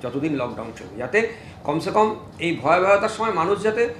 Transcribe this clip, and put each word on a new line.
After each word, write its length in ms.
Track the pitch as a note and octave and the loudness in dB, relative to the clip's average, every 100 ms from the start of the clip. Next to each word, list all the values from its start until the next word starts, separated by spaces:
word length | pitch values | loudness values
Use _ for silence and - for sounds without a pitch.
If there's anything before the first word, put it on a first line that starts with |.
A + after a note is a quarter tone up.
যতদিন 320 | B2 C3+ D#3 | -6 -4 -2
lockdown 380 | C#3 B2 G#2+ A2+ A2 | -2 -4 -6 -10 -10
চলবে, 180 | F#2 G2+ | -14 -8
যাতে 300 | A#2+ - A3+ - - - | 0 0 0 -4 -16 -12
কমসে 260 | - D#3 D#3+ | -4 -2 0
কম 260 | G3+ G#3+ - - - | 4 4 2 -12 -6
এই 180 | E3 D3 | -4 0
ভয়াবহতার 460 | C#3+ F3+ F#3 G3+ G#3+ | 4 4 6 4 4
সময় 240 | - A3 | -2 -2
মানুষ 300 | F3+ E3+ G3+ | 0 0 2
যাতে 320 | G#3+ G#3+ A#3 - | 0 0 0 -2